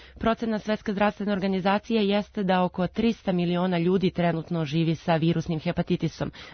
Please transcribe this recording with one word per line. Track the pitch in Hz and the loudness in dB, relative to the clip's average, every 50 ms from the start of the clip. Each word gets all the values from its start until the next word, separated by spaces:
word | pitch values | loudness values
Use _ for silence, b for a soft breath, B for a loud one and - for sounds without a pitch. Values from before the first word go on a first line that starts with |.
| B B B - | B B B -4
Procena | - 226 226 - - 226 220 208 | -2 0 0 0 -2 -4 -4 -4
Svetske | - 214 214 208 - - 202 | -2 -4 -4 -4 -2 -4 -2
zdravstvene | 190 214 208 208 - 208 196 208 | 0 0 0 0 -2 -2 -2 -2
organizacije | 190 170 196 190 190 165 196 196 208 - - 226 226 208 196 | 0 0 0 0 0 2 2 0 0 0 0 0 2 2 2
jeste | 202 208 202 - - 214 208 | 2 0 -2 -4 -4 -4 0
da | 180 185 185 180 | 2 2 2 2
oko | 180 - - 180 | 0 0 -2 -4
trista | 175 - - 214 233 220 - - - 185 | -2 -2 0 0 0 0 -2 -2 -2 0
miliona | 180 175 170 175 175 180 185 180 170 | 0 0 0 0 0 0 0 0 2
ljudi | 165 175 185 196 175 185 | 2 2 2 2 2 0
trenutno | - - 170 170 165 160 151 - 175 165 160 | 0 0 0 0 0 -2 -4 -4 -4 -4 -2
živi | 143 139 165 165 156 165 | 0 0 0 2 2 0
sa | 143 - - 170 | 0 0 0 0
virusnim | 160 151 165 170 160 156 - 170 151 | 2 2 2 2 2 0 -2 -4 -4
hepatitisom, | - 175 165 - 175 - 180 165 - 160 - - 143 - B B B B | -2 -2 -2 -2 -2 0 -2 -2 -2 -4 -4 -6 -6 -8 B B B B